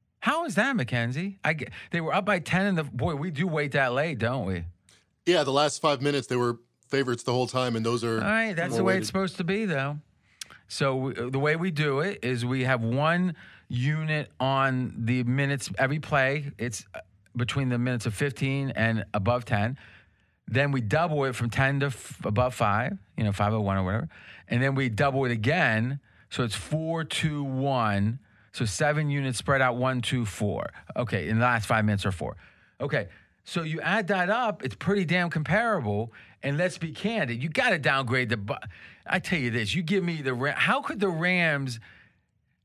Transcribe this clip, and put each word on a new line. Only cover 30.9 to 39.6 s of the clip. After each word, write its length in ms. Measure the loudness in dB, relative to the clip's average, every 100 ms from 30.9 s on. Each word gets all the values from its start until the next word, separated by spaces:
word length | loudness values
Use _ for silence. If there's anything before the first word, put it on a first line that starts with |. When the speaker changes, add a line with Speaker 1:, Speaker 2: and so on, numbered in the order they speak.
| -6
Speaker 1:
Okay, 320 | -2 -2 0
in 80 | 2
the 60 |
last 220 | 4 2 2
five 200 | 2 2
minutes 180 | 2
or 80 | 0
four. 240 | -4 -6 -10 -18 _ _ -8
Okay, 300 | -4 -4 -4 -12 _ _
so 180 | -8 -6
you 180 | -4 -4
add 280 | -2 0 0
that 200 | 0 2
up, 340 | 0 0 -2
it's 120 | -6
pretty 320 | -4 0 0 2
damn 240 | 0 0
comparable. 840 | -2 0 2 2 0 0 -2 -4 -8 -20 -8
And 160 | -4 0
let's 180 | 0 -2
be 160 | -8
candid, 500 | -4 -2 0 -2 -2
you 60 | -2
gotta 300 | 0 2 2
downgrade 500 | 2 2 2 0 0
the 80 | -2
Bu-, 180 | -4 -8 -10 -16 -20 -16 -4
I 140 | -2
tell 180 | 0 -2
you 120 | 0
this, 240 | 0